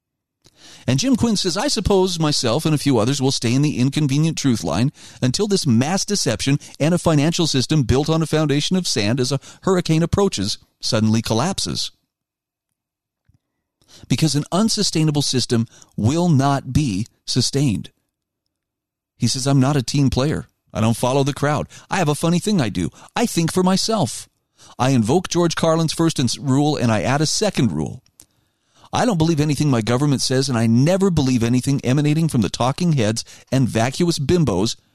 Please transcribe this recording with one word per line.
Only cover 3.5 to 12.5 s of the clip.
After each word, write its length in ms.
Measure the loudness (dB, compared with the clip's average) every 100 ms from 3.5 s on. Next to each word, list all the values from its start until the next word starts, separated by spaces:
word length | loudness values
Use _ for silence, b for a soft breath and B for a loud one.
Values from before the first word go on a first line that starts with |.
in 80 | 0
the 160 | 0 0
inconvenient 580 | 0 0 0 2 0 0
truth 280 | 0 0
line 280 | -2 0 -2 B B B
until 240 | -2 0 0
this 200 | 0 2
mass 380 | 2 2 -2
deception 540 | -2 -2 -2 -2 0 -2 B -4
and 120 | 0
a 60 | 2
financial 480 | 2 2 2 0 0
system 380 | 0 0 0
built 240 | 2 0 0
on 140 | 0
a 40 | 0
foundation 500 | 0 0 0 0 -2
of 120 | -2
sand 320 | -2 0 0
as 100 | -2
a 100 | -4 B B
hurricane 400 | 0 0 2 0
approaches 560 | 0 0 0 -2 -6 -6 _ _
suddenly 420 | -4 0 2 2
collapses. 680 | 0 -2 -2 -4 -6 -6 -8 -12 _ _ _ _ _